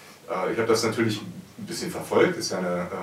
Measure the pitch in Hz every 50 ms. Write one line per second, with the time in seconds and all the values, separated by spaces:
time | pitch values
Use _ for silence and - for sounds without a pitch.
0 | - - - - - - 90 92 90 - - 113 113 113 110 110 117 110 107 117
1 | 113 110 101 - 95 - - - - - - - - - - - - - - -
2 | - - - - - 185 175 - - - 98 92 92 90 87 90 87 90 98 90